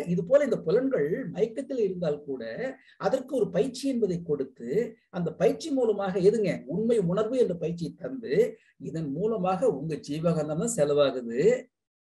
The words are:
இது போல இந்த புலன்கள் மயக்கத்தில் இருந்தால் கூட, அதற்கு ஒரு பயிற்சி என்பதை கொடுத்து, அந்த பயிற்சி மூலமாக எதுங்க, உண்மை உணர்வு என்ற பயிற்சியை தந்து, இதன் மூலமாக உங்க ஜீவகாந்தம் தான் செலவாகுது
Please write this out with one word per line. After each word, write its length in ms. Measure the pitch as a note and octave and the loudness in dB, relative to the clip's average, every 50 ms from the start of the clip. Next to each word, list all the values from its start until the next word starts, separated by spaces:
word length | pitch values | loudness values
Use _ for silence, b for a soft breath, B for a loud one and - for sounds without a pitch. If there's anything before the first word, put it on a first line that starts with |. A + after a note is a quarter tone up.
| - | 4
இது 160 | F3 F3+ F3 - | 2 0 -2 2
போல 200 | - C4 D4 D4 | 4 4 4 4
இந்த 140 | A#3+ G3 - | 2 0 -2
புலன்கள் 500 | - D#3+ F3+ B3 C4+ C4+ C4 F#3 C#3+ D3 F#3+ C4+ B3 F3 | 0 2 2 2 2 2 0 0 0 0 0 -2 -4 -6
மயக்கத்தில் 540 | C#3 - A3 A3+ - C#4+ C4+ - C#4 B3 | -2 -2 -2 -2 -2 -6 -8 -4 -2 0
இருந்தால் 380 | G#3+ F3+ F3 F3+ F3 D#3 D3 D3 | 0 0 0 -2 -2 -2 -2 -2
கூட, 200 | - C#3+ C3+ B2 A2+ A2+ A2+ - A#3+ C4 C4 b b b b b | -4 -8 -8 -6 -6 -8 -6 -6 -6 -6 -8 b b b b b
அதற்கு 340 | - G3 C4 C4+ B3+ - D4 | 0 0 0 0 -2 -2 -2
ஒரு 100 | B3 G3+ - | 0 0 2
பயிற்சி 340 | E3+ F3 A#3+ C4+ - - - C4+ | 2 2 0 0 -2 -4 -4 -2
என்பதை 300 | B3+ A#3 G#3+ F3+ F3 E3+ | 0 0 0 0 0 -4
கொடுத்து, 480 | - D#3+ D3 - C4 - - - - - C#3 G#3 A#3+ - b b b b | -2 -2 -2 -2 -2 -6 -10 -12 -8 -2 0 0 0 -2 b b b b
அந்த 180 | - F3+ E3+ D#3 - | -6 -4 -4 -4 0
பயிற்சி 360 | - F3 A#3 C#4 - - D#4+ | 2 2 2 2 0 -2 -2
மூலமாக 440 | C#4 C4 B3 A3 G3+ G3 G3 F#3+ F3+ G3 | 0 2 2 2 2 0 0 -2 0 4
எதுங்க, 320 | F3 G3+ A#3 A3+ G#3 F3 C#3 - - | 6 6 6 6 2 0 0 -2 -4
உண்மை 320 | - F3 G3+ A3 A#3 A#3+ A3 F#3 | -4 -4 -2 0 2 2 2 2
உணர்வு 320 | E3 F3+ G#3 G#3+ G#3+ C4 C4 | 2 0 0 0 0 2 2
என்ற 180 | A3+ F#3 E3+ | 2 2 0
பயிற்சியை 360 | E3+ D#3 E3 F3 E3+ E3+ C#3 - | -2 -4 -4 -4 -4 -6 -8 -8
தந்து, 400 | - C#3 C3 C3+ B2+ A2+ A#2 C#3 F#3+ A#3+ B3 B B B B B - | -10 -10 -10 -8 -8 -4 0 2 2 2 2 B B B B B -14
இதன் 300 | C3+ A#2+ C#3 D#3+ E3 C#3 | -12 -8 -6 -6 -6 -4
மூலமாக 580 | C3+ D#3+ G3+ A3+ A3+ G3+ F3+ F#3 F#3+ F3 - - | -4 -2 -2 -2 -2 0 0 0 0 2 2 0
உங்க 240 | - C3+ D3+ D#3+ D3+ C#3 | 0 0 -4 -6 -6 -6
ஜீவகாந்தம் 640 | - C#3 C#3+ D#3 D#3+ E3+ D#3+ D#3 D3 D3+ D3+ D#3+ A3 | -6 -6 -6 -2 0 0 2 2 0 -2 -2 -2 -2
தான் 120 | A#3+ - | -2 0
செலவாகுது 680 | - D3 D3 C#3+ D3 C#3+ C3+ B2+ C3 A#2+ A#2 A#2 B2 D#3+ A3 B3+ B3+ - - _ _ _ _ _ _ _ _ _ | 2 2 4 4 4 4 4 2 -2 -6 -4 0 4 4 4 4 4 0 -8 _ _ _ _ _ _ _ _ _